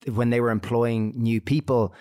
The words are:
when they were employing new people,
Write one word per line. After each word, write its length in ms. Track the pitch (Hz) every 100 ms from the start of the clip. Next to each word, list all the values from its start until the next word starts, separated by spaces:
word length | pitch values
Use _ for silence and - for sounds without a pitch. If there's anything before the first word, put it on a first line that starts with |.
| -
when 180 | 110 120
they 100 | 120
were 100 | 120
employing 600 | 110 - 117 120 113 107 120
new 240 | 113 113
people, 540 | - 147 - 127 101 -